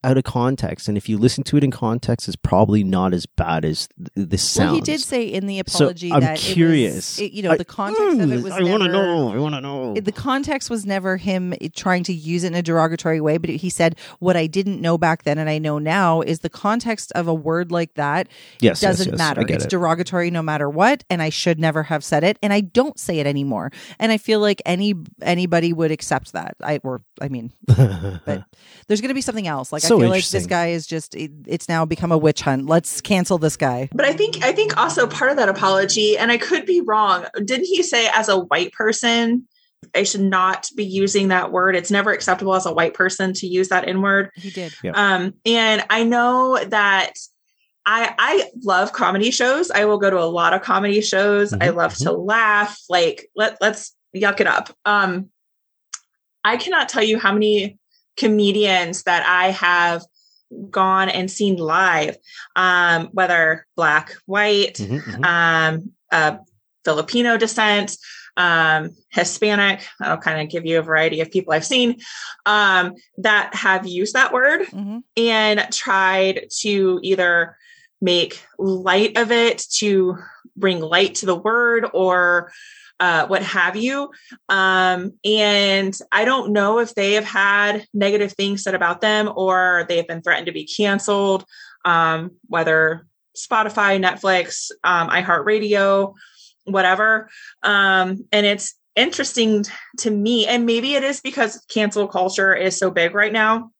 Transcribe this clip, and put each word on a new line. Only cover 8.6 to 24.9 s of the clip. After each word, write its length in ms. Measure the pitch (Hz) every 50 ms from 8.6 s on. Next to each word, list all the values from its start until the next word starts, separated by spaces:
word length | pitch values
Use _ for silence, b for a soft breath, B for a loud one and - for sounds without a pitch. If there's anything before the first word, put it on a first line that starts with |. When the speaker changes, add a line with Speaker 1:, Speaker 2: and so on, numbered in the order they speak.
Speaker 1:
wanna 240 | 180 175 196 214 190 175
Speaker 2:
never, 40 |
Speaker 1:
know. 400 | 180 196 196 180 170 165 139 117
I 40 | 98 120
wanna 220 | 147 151 151 135
know. 320 | 131 139 - 135 131 120 104
Speaker 2:
it, 100 | 214 196
the 60 | 190
context 580 | - - - 277 262 269 285 302 302 269 - -
was 160 | 233 220 196
never 320 | 196 196 196 180 190 185 185
him 340 | 165 208 185 185 180 180 - - - 160 _
trying 260 | - - 190 180 180 175
to 100 | - 180
use 300 | 160 151 160 170 175 175
it 40 | 180
in 60 | 165
a 80 | 175
derogatory 580 | 175 165 165 165 160 165 170 165 - 170 160 160
way, 160 | 151 151 156
but 140 | 170 165 -
he 180 | 135 151 - 180
said, 280 | - - 170 165 165 B B B B B
"What 160 | 175 180 175 170
I 80 | 160
didn't 340 | 160 151 190 196 202 196 -
know 160 | 165 165 170
back 280 | 165 175 165 165 - -
then 120 | 147 147
and 140 | 156 156 156
I 80 | 151 156
know 200 | 156 151 147 147
now 440 | 147 156 165 202 190 170 165 165
is 160 | - - 165 156
the 80 | - 160
context 600 | - - - 202 220 240 - 233 220 - - - -
of 140 | 175 170 170
a 60 | 160
word 360 | 156 143 160 160 170 180 170
like 240 | 175 170 170 160 _
that 320 | - 143 143 147 175 190 - B B B B B B
Speaker 1:
Yes, 200 | - 202 - -
yes, 100 | 208 190 185
Speaker 2:
doesn't 140 | 170 185 -
Speaker 1:
yes, 60 | - 170
Speaker 2:
matter. 240 | 165 151 139 -
Speaker 1:
I 20 | -
get 120 | - -
Speaker 2:
It's 80 | - 71
Speaker 1:
it. 40 | -
Speaker 2:
derogatory 600 | 196 175 175 160 165 170 175 - 185 175 170 170
no 120 | 175 170
matter 280 | 160 156 151 147 147 143
what, 340 | 147 160 196 220 285 - - _
and 100 | 180 170
I 80 | 156 160
should 300 | 156 - - 180 165 156
never 240 | 165 160 151 160 151
have 180 | - 165 147
said 220 | - - 165 147 156
it, 140 | 190 214 -
and 120 | - 208 202
I 80 | 208
don't 360 | 202 180 _ 233 262 302 - -
say 200 | - - 175 156
it 80 | 143
anymore." 440 | 143 143 143 139 139 120 98 85 139 B B B B B B
And 140 | 220 220
I 40 | 220
feel 240 | 208 - - 220 208
like 220 | 208 208 196 - -
any, 300 | - 180 180 202 208